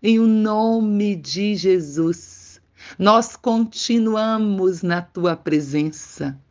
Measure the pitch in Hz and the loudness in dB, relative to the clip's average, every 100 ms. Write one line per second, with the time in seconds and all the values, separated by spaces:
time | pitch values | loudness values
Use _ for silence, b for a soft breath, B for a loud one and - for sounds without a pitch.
0 | 208 226 226 220 214 214 226 226 214 208 | 4 4 4 4 2 0 0 0 0 0
1 | 208 190 147 180 202 208 190 185 151 143 | 0 -2 -6 -4 -2 0 2 2 0 -2
2 | 165 170 - - - - _ B B B | -2 -2 -8 -20 -20 -20 _ B B B
3 | 190 220 226 - - 226 226 - - 233 | 4 4 2 -4 -2 0 0 -4 -2 0
4 | 220 214 220 220 214 196 190 175 180 175 | 0 0 -2 0 0 0 0 0 -2 -4
5 | 175 - 175 165 - 151 143 147 156 151 | -4 -4 -2 -2 0 -2 0 -2 -2 -6
6 | - - 143 135 _ | -20 -10 -10 -10 _